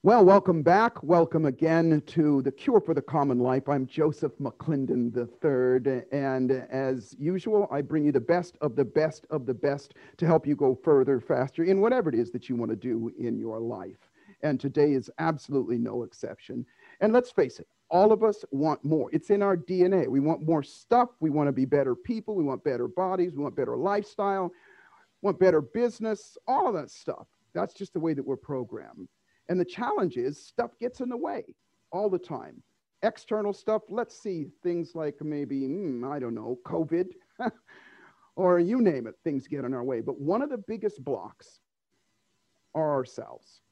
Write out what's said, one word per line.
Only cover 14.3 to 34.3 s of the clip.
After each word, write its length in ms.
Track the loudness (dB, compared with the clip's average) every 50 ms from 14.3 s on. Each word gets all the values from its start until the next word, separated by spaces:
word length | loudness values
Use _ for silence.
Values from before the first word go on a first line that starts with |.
| -14 _
And 160 | -4 -2 -2 -2
today 340 | -4 -2 2 2 4 4
is 160 | 4 0 -2 -6 -8 -4
absolutely 580 | -2 -2 -2 -4 -8 -4 -2 -2 0 0 -2 -2
no 240 | -2 -2 -4 -6
exception. 640 | -8 -8 _ -12 -12 -12 -12 _ -14 -12 -10 -10 -10 _ _ _ _ -20 -6 _
And 120 | 0 2
let's 180 | 4 2 2 2
face 300 | 0 0 0 0 -2 -16
it, 80 | -20 _ _ _ _ _
all 220 | 4 6 6 6
of 140 | 6 4 4
us 200 | 0 0 -2 -10 _
want 340 | -2 0 0 0 0 -2 0
more. 240 | 0 0 0 0 0
It's 180 | -2 -4 0 2
in 100 | 2 2
our 160 | 4 2 0
D 280 | 0 -2 -4 2 2 4
N 80 | 4
A. 160 | 4 2 0 2
We 100 | 0 2
want 260 | 2 2 0 0 0
more 200 | 0 0 0 0
stuff. 460 | -6 -16 -20 -2 _ 4 4 4 2 _ _
We 100 | -2 0
want 160 | 0 2 0
to 60 | 0
be 120 | 2 0 0
better 300 | 2 2 2 2 0 -2
people. 400 | -4 -4 -6 -6 -6 -6 -6 -2
We 100 | -2 -2
want 200 | -2 -2 -2 _
better 240 | -4 -2 -2 -4 -4
bodies. 460 | -2 -4 -2 -2 0 -2 -2 -2 -2
We 60 | -6 -6
want 100 | -6 -4
better 220 | -4 -4 -2 -2
lifestyle. 760 | -2 -2 0 -2 -2 -4 -6 -6 -4 -2 -2 0 -2 -4 -6 -8 _ _ -20 -20 -20 _ _ _ _ _ _ _ _
We 60 | -2 -2
want 100 | 2 6
better 220 | 6 6 6 4
business, 760 | 0 0 -2 -2 -2 -2 -2 -4 -6 -6 -6 -6 -8 -20 _ -12 _ -2
all 180 | 0 0 0
of 80 | 0 -2
that 160 | -4 -8 -10
stuff. 380 | -18 -12 -10 -10 -10 -10 -12 _ _ _ _ _ _
That's 180 | -6 -6 -6
just 200 | _ -14 -14 -8
the 80 | _ -4
way 140 | -2 -2 -2
that 120 | -4 -4
we're 100 | -6 -6
programmed. 720 | -8 -6 -8 -8 -8 -8 -10 -12 -16 -16 -18 -18 -20 -20 -20 _ _ _ _ _ _ _ -4
And 100 | -2 -2
the 60 | -2
challenge 520 | -4 -4 -8 -4 -4 -2 -2 -2 -2 -2
is 240 | -4 -6 -6 -6 -10
stuff 300 | -18 -8 _ -6 -6 -6 _ _
gets 200 | -8 -8 -8 -8
in 80 | -8 -8
the 80 | -6
way 280 | -6 -6 -6 -8 -8 -12 -14 -20 _ _ _ _ _ _ _
all 180 | -6 -4 -2 -2
the 100 | -2 -4
time. 440 | -6 -8 -12 -12 -12 -16 -20 -20 _ _ _ _ _ _ _ _
External 500 | -4 -4 -4 -4 -8 -6 -4 -2 -2 -4
stuff, 300 | -6 -6 _ -2 -2 -2 -4 -6
let's 280 | -8 -8 -8 -8 -12 -12
see, 280 | -8 -8